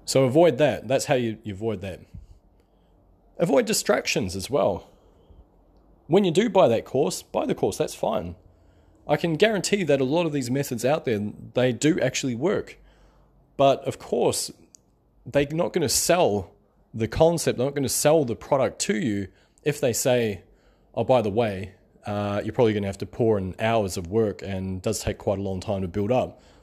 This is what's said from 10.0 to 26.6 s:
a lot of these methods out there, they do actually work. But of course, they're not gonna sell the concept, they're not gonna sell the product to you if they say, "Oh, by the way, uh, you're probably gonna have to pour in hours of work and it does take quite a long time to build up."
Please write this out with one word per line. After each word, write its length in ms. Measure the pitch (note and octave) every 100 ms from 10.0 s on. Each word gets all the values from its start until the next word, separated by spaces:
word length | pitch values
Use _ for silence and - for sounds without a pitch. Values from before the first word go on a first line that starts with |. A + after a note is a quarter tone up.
a 40 | C3
lot 200 | D#3+ E3+
of 80 |
these 160 | C#3+ A#2+
methods 340 | C3+ C#3 A#2+
out 220 | B2 D#3+ C3+
there, 140 | G#2 G#2 - A2+
they 180 | B2+ B2+
do 280 | A#2+ D3 -
actually 360 | C3 - C3+ A#2
work. 440 | E3 D#3 - - - _ _ _ _ _ _ -
But 260 | C#3 B2+
of 160 | C3+ -
course, 520 | - A#3 F3+ - - - _ _ _ _ _ _
they're 220 | B2+ C#3 C#3+
not 200 | D#3+ A2
gonna 160 | F#3 C3+
sell 640 | - - F3 C3+ G2+ E2+ _ _ _ _ A2+
the 120 | A2
concept, 520 | - D#3+ E3+ - A2+
they're 80 | C3
not 80 | C#3+
gonna 140 | B2+
sell 360 | - D3 D#3+ B2
the 100 | G#2
product 440 | - C#3 A2+ -
to 180 | - G#3
you 300 | C#3 G2+ F#2+ _ _ _
if 180 | D3+ C#3
they 120 | C3+
say, 500 | G#2+ C3+ B2 A2+ F#2+ - _ _ _ _
"Oh, 100 | A2
by 200 | G#2+ B2+
the 80 | G#2+
way, 420 | G2+ A2+ F#2+ F#2 - _ _ -
uh, 340 | G#2 G#2 G2+
you're 100 | G#2
probably 200 | - A2+
gonna 120 | G#2 G2
have 140 | F#2+
to 80 | G2+
pour 320 | - A2+ G#2
in 160 | F#2 -
hours 400 | A2 A#2 G2 F#2+
of 80 | E2+
work 380 | A2 G#2+ F#2
and 340 | F2 F#2+ F#2+ F#2
it 60 |
does 180 | A2+ G#2
take 160 | - G2+
quite 220 | - G2
a 20 |
long 180 | G2 F#2
time 220 | G2+ G2
to 60 | F#2
build 240 | G2+ G#2
up." 280 | B2+ F2 - _ _